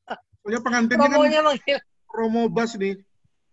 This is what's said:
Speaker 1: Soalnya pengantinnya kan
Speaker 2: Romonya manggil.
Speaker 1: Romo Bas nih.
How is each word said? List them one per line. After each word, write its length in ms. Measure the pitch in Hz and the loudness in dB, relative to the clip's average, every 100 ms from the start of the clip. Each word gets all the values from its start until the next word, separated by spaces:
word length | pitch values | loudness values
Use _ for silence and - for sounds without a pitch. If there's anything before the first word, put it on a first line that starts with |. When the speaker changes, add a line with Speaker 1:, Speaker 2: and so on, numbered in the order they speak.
| - 226 _ _ | -14 -14 _ _
Speaker 1:
Soalnya 200 | 208 233 233 | -8 -6 -2
pengantinnya 400 | 240 233 247 285 | 0 0 2 4
kan 80 | |
Speaker 2:
Romonya 280 | 294 294 302 311 | 4 4 2 2
manggil. 320 | 269 - 277 - _ - | 0 -2 -4 -6 _ -12
Speaker 1:
Romo 320 | 220 226 226 226 | -4 -2 0 -2
Bas 320 | 175 226 214 | -2 -4 -4
nih. 160 | 196 196 _ _ _ _ _ | -6 -6 _ _ _ _ _